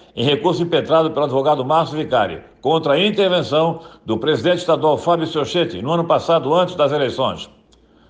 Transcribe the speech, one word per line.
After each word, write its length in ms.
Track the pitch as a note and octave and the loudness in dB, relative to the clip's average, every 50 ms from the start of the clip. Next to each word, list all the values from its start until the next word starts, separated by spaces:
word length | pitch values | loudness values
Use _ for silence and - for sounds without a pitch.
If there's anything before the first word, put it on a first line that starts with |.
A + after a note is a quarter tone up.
| - - - | -20 -16 -8
em 80 | - A#2+ | -4 0
recurso 400 | C#3+ C#3+ C#3 D3 F3+ D#3+ - F3 | 0 0 2 0 0 0 0 -2
impetrado 480 | E3+ E3 C#3+ A2+ G#2+ D#3 D#3+ D#3+ D#3 | 0 0 0 0 2 2 2 2 2
pelo 140 | - C#3+ D3+ | 0 -2 -2
advogado 380 | C#3+ B2+ C3+ C3+ D3+ D3+ C3+ B2+ | 0 0 0 2 2 0 0 0
Márcio 320 | C3 D#3 E3 D#3 B2+ D3 D#3 | 0 2 0 0 0 -2 -6
Vicari, 440 | D3+ - C3 A#2+ G#2 F#2 G2+ G2+ - - - _ | -4 0 0 0 0 0 -4 -10 -14 -18 -16 _
contra 320 | - C3+ D#3+ E3 D#3+ D3+ C#3 | -2 0 0 0 2 2 2
a 120 | D#3 F#3+ | 2 2
intervenção 760 | G#3+ G#3+ G3+ G3+ F#3 F3+ F3 C#3+ G#2+ C#3 D#3 D#3+ E3 D#3 - - - - - - | 0 0 0 0 2 2 0 0 0 0 0 2 0 -2 -4 -10 -20 -20 -14 -8
do 120 | - A2+ A#2 | -6 -4 -4
presidente 420 | A2+ D3+ D3+ A#2+ A#2 F3 F3 E3+ | 0 0 0 0 2 0 0 0
estadual 380 | - - D#3+ C#3 C#3 D#3 D3 - | 2 0 0 2 2 2 0 0
Fábio 300 | - E3+ F3 E3+ D#3 - | 0 0 0 0 0 -4
Siochetti, 540 | - D#3 C#3 - - F3 E3 - - F2+ | -4 -4 -4 -2 0 -2 -2 -2 -4 -6
no 100 | G#2 C#3 | -4 -2
ano 140 | E3 E3+ E3 | -2 -2 0
passado, 480 | E3 D#3+ B2+ - - E3 D#3+ B2+ C3+ D#3 | 2 0 0 2 2 0 0 2 2 2
antes 200 | F3+ F3+ - - | 2 2 0 0
das 200 | D3 D3 C3+ D3 | 0 0 2 2
eleições. 560 | D3 C#3 A#2+ A2+ B2 C3 G#2+ F2+ E2 - - - _ _ _ _ _ _ _ _ _ _ _ | 0 0 -2 -2 -2 -2 -4 -4 -6 -12 -18 -20 _ _ _ _ _ _ _ _ _ _ _